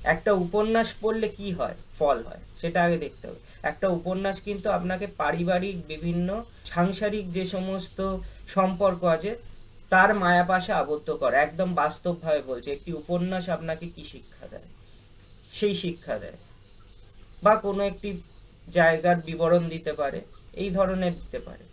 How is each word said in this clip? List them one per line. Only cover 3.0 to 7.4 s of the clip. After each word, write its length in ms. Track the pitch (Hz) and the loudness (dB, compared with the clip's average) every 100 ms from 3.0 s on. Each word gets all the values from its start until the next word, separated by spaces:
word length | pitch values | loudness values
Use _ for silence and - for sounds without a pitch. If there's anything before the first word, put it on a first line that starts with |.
| 143 - - | -4 -10 -16
হবে। 140 | - - - | -16 -18 -6
একটা 240 | - - 196 | -6 -2 0
উপন্যাস 480 | 170 170 185 196 190 | 0 -2 -2 -2 -4
কিন্তু 260 | 208 202 208 | -6 -4 -2
আপনাকে 360 | 180 175 185 202 - | 0 0 -4 -6 -2
পারিবারিক 560 | 147 165 175 180 190 180 151 | -2 0 2 0 0 -6 -10
বিভিন্ন 420 | 156 170 175 180 208 233 - - | -6 -2 0 -2 -4 -8 -14 -6
সাংসারিক 600 | - 180 185 214 208 185 | 0 2 2 -2 -2 -4
যে 120 | 175 | -4